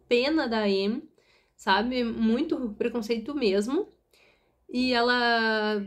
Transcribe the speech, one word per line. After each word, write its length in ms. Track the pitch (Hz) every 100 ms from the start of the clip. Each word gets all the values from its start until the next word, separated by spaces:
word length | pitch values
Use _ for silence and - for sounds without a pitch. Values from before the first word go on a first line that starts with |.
| -
pena 400 | 240 269 320 254
da 160 | 220
Amy, 440 | 208 196 202 262 - _ _ _ _ _
sabe? 480 | 208 190 247 254
Muito 680 | 233 226 220 240 339 277 233 -
preconceito 580 | 233 240 220 226 226 285
mesmo. 520 | 220 196 214 311 415 _ _ _ _ _ _ _ -
E 240 | 247 254
ela 880 | 240 240 247 240 233 226 220 214 214